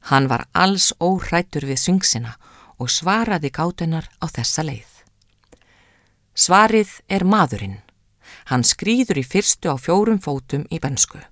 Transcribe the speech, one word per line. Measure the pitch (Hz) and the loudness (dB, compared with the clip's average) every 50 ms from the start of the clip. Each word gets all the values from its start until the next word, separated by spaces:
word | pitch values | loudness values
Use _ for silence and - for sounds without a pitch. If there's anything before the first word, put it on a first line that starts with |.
| _ - | _ 2
Hann | 143 139 135 131 | 2 2 2 2
var | 127 117 - _ _ 170 | 0 -2 -4 _ _ 2
alls | 175 190 196 190 - - - _ | 2 2 2 2 0 -2 0 _
óhræddur | 170 175 190 185 - - - 170 175 - - 151 143 139 | 0 0 0 -2 -2 -2 -2 -2 -2 -2 -6 -6 -4 -4
við | 135 131 - | -4 -2 0
Sfinksina | - 180 190 185 - - 117 120 113 117 _ _ - - - - - - _ | 2 0 2 2 0 -2 -2 -4 -10 -12 _ _ -20 -20 -20 -20 -20 -12 _
og | 123 123 | -6 -4
svaraði | - - 160 175 196 220 226 220 208 170 151 139 - | -4 -2 0 0 0 0 0 0 -2 -2 -2 -4 -4
gátunnar | - 156 175 180 - 170 165 160 160 160 - _ _ | -2 -4 -4 -2 -2 -2 -2 -2 -4 -4 -8 _ _
á | - | -10
þessa | 160 - - 120 - - - 160 | -8 -6 -4 -4 -2 -2 -2 -4
leið: | 156 127 110 - - - - _ _ _ _ _ _ _ _ _ _ - _ _ _ _ _ _ _ _ _ _ _ _ _ _ _ _ | -4 -6 -10 -12 -18 -20 -20 _ _ _ _ _ _ _ _ _ _ -20 _ _ _ _ _ _ _ _ _ _ _ _ _ _ _ _
Svarið | - - - 180 196 214 220 220 220 214 190 - - _ | -2 2 4 6 6 6 6 6 2 2 2 -4 -20 _
er | _ 196 196 185 185 | _ -2 0 2 4
maðurinn. | 208 214 185 135 - 98 98 98 95 101 - _ _ _ _ _ _ _ _ - - - - - | 4 4 4 2 0 -6 -6 -8 -10 -12 -16 _ _ _ _ _ _ _ _ -20 -20 -20 -8 -2
Hann | 131 123 120 | 0 0 2
skríður | - - - - 196 226 247 262 - 196 143 | 2 0 0 0 0 2 2 2 2 0 -2
í | 127 127 | -2 0
fyrstu | - 190 202 - - - - 185 | 0 0 2 2 -2 0 0 -4
á | 143 131 | -4 -2
fjórum | - - 170 190 208 220 226 202 | 0 0 2 2 4 2 0 0
fótum | - - 143 135 127 - - 139 147 - - | -2 -4 -6 -6 -6 -6 -6 -6 -6 -6 -8
í | 165 | -6
bernsku | - 135 139 120 - - - 147 - - | -4 -4 -2 -2 -2 -2 -4 -20 -20 -20